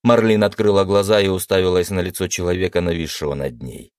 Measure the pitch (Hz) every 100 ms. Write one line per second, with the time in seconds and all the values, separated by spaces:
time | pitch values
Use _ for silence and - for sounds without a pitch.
0 | 120 117 110 107 104 - 104 98 95 101
1 | 98 107 98 92 - 95 92 90 87 95
2 | 90 - 92 - 87 90 92 87 87 85
3 | 78 - 76 69 69 60 62 57 -